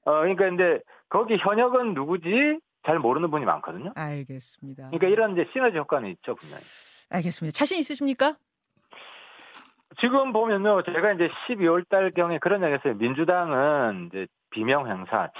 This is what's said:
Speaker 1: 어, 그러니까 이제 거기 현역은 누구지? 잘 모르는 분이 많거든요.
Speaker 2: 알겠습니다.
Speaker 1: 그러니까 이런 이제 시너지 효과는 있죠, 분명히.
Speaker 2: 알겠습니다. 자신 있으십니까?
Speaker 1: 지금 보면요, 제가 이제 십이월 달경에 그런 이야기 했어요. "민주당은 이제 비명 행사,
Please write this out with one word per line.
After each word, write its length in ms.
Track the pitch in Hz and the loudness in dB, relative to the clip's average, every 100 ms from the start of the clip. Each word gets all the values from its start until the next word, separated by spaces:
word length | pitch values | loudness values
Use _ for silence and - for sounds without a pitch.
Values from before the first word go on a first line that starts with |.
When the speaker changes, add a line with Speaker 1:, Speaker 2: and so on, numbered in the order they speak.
Speaker 1:
어, 60 | - 151 | 0 2
그러니까 260 | 170 185 190 | 2 2 0
이제 340 | 180 180 156 - - - | 2 2 2 -4 -20 -4
거기 300 | 185 220 208 | -2 0 0
현역은 560 | 190 214 247 254 240 | 2 2 2 2 0
누구지? 640 | 156 147 180 165 226 294 311 _ _ | -4 -4 -4 0 2 2 0 _ _
잘 140 | - 160 | -2 0
모르는 320 | 120 135 170 | 2 0 0
분이 160 | 151 110 | -2 0
많거든요. 460 | 76 - 87 160 240 | -2 -4 -10 -10 -10
Speaker 2:
알겠습니다. 920 | 156 147 135 135 - - 139 135 135 | -8 -10 -12 -16 -18 -20 -18 -18 -8
Speaker 1:
그러니까 160 | 160 185 | 0 2
이런 240 | 214 220 | 4 2
이제 160 | 175 - | 0 -2
시너지 240 | 262 254 170 | 0 0 0
효과는 320 | 143 147 104 | -2 -2 -2
있죠, 240 | 87 - | -10 -10
분명히. 280 | - 78 71 - - - - - | -10 -10 -20 -20 -20 -20 -20 -8
Speaker 2:
알겠습니다. 440 | 180 170 - 170 - | -4 -4 -6 -6 -2
자신 220 | 285 370 | -2 -2
있으십니까? 560 | 285 285 277 262 277 311 _ _ _ _ _ - - - - - - - - _ _ - | -4 -4 -4 0 0 -2 _ _ _ _ _ -20 -20 -20 -20 -20 -20 -20 -20 _ _ -2
Speaker 1:
지금 320 | 240 269 269 | 2 2 2
보면요, 500 | 220 226 196 208 196 | 2 2 2 4 2
제가 300 | 170 165 208 | 2 0 2
이제 180 | 185 165 - - | 2 0 -2 -6
십이월 380 | 226 170 175 180 | 0 2 2 2
달경에 520 | 196 190 180 170 165 | 2 2 0 0 0
그런 220 | 180 202 | 0 0
이야기 140 | 170 | 0
했어요. 200 | 139 139 | 0 0
"민주당은 1120 | 104 117 135 165 180 170 131 143 147 117 95 87 | 0 -2 0 2 2 2 2 2 2 0 -2 -8
이제 140 | 92 92 _ _ | -10 -10 _ _
비명 380 | - 110 139 127 | -6 0 0 0
행사, 400 | 95 92 110 82 | -6 -4 -2 -4